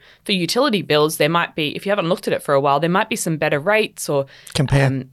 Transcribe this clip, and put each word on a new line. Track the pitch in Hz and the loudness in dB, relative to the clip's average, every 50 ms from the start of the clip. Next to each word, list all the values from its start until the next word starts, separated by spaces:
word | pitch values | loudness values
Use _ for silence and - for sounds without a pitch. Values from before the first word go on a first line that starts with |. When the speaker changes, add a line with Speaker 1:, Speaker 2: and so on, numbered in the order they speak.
| _ - - _ - | _ -20 -20 _ -6
Speaker 1:
for | - 202 | -4 -2
utility | 185 170 165 - 233 269 294 220 196 139 | -2 -2 -2 0 0 0 2 0 0 0
bills, | 139 151 151 151 156 156 | 2 2 2 2 2 2
there | - 156 147 | 0 0 2
might | 165 170 170 - - | 2 0 -2 -2 -4
be, | - 156 147 - | -4 -4 -4 -4
if | - - | -6 -4
you | 196 | -2
haven't | 196 202 180 165 | -2 0 0 -2
looked | 180 220 - - | -2 -2 -2 -2
at | 165 | -4
it | - - | -2 0
for | - 147 | 0 2
a | 139 | 2
while, | 139 143 139 143 | 4 2 2 2
there | 156 165 | 2 2
might | 175 190 220 - | 2 0 0 -2
be | 233 | -4
some | 214 - 185 160 151 | -6 -4 -4 -2 -2
better | 160 151 156 147 | -2 0 0 0
rates | 139 190 208 220 220 214 - - - - | 0 0 2 2 0 -2 -4 -10 -6 -2
or, | 151 139 139 135 - - - - - | -2 -2 -2 -4 -8 -20 -20 -10 -4
Speaker 2:
Compare. | - 147 127 - 139 139 139 | -2 0 2 2 2 2 2
Speaker 1:
um, | 135 135 127 - | 0 -2 -6 -8